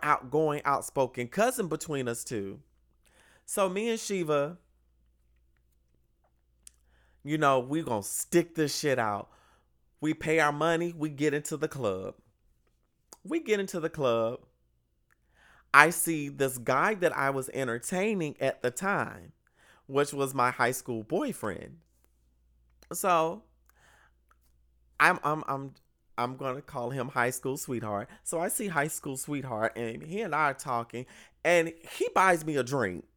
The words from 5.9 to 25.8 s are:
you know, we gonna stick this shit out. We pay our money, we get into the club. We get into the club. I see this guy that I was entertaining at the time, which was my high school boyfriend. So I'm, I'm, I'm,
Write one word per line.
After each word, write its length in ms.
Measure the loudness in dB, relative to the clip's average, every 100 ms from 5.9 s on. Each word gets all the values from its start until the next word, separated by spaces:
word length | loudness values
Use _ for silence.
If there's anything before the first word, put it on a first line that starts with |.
| _ _ _ _ _ _ _ -20 _ _ _ _ _ -4
you 120 | 2
know, 200 | 6 4
we 240 | 2 -2
gonna 200 | -2 -2
stick 520 | -2 -6 2 2 2
this 240 | 0 0 0
shit 200 | 0 2
out. 320 | 0 -2 -6 -18 _ _ _ _ _ _
We 140 | -2
pay 280 | -2 2 4
our 120 | 4
money, 400 | 4 2 2 0
we 160 | -4 -6
get 240 | 0 0
into 240 | 0 -4 -4
the 120 | -4
club. 480 | -2 -2 -2 -6 -12 _ _ _ _ _ _ _ _ _ -20
We 180 | -6 -6
get 200 | 0 0
into 200 | 0 -4
the 80 | -4
club. 520 | 0 2 2 0 -2 -14 _ _ _ _ _ _ _ _ _ -20 -20 _
I 160 | 8 8
see 400 | 4 -2 -2 -4
this 300 | -2 -2 0
guy 360 | 0 2 2 2
that 200 | 0 2
I 140 | 0
was 180 | 0 -4
entertaining 800 | -4 -4 -4 -4 -2 -2 -2 -4 -2
at 200 | -2 0
the 100 | -4
time, 640 | -4 -4 -2 -4 -8 -18 _ _ _ _ -20 -2
which 260 | 0 0
was 220 | 0 -2
my 160 | 2 0
high 220 | 2 0
school 300 | 0 -6 -8
boyfriend. 800 | -4 -2 -2 -4 -6 -6 -12 -20 _ _ _ _ _ _ _ _ _ _ _
So 520 | -4 2 4 4 -2 -14 _ _ _ _ _ _ _ _ _ _ _ _ _ _ 4
I'm, 180 | 6 6
I'm, 180 | 0 -2 -2
I'm, 260 | -6 -6 -14